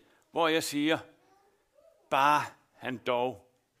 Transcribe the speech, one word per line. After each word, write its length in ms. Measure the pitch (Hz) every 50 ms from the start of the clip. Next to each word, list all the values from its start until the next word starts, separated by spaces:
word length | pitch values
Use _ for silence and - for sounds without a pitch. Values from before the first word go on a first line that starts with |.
| _ _ _ _ _ _
hvor 180 | - 156 165 160
jeg 160 | 160 165 160
siger, 340 | - 143 147 147 156 160 - - - _ _ _ _ _ _ _ _ _ _ _ _ _ _ _ - _ _ _ _
"Bare 340 | 151 135 139 147 151 147 123 107 - _ _ _
han 260 | _ _ - 123 127 110
dog 520 | - 131 123 120 123 131 123 92 - _ _ _ _ _ _ _